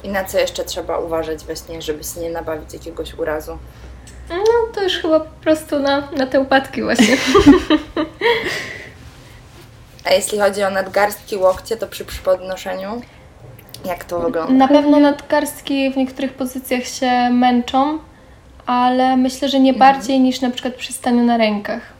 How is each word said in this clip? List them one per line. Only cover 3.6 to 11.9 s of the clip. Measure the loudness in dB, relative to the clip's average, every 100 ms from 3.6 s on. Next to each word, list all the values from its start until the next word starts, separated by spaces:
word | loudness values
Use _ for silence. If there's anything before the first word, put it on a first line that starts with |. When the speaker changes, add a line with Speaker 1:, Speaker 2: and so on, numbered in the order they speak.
| -16 -20 -20 -20 -20 -20 -10
Speaker 2:
No, | -2 2 2 0
to | -4
już | -4 -4
chyba | 0 0
po | 0 -6
prostu | 0 0 0 -2
na, | 0 0 -2 -4
na | 0
te | 0
upadki | 2 2 0 -6
właśnie. | -4 4 4 4
<laughs> | 4 6 8 8 6 -2 -2 -6 -6 -2 0 0 -2 -8 -10 -14 -16 -20 -20 -20 -20 -20 -20 -20 -20 -20 -20 -10 0
Speaker 1:
A |
jeśli | 0 0 0
chodzi | 0 0
o | -2
nadgarstki, | -2 -2 0 0 -2 -8 0
łokcie, | 2 0 -4 -8
to |
przy, | -6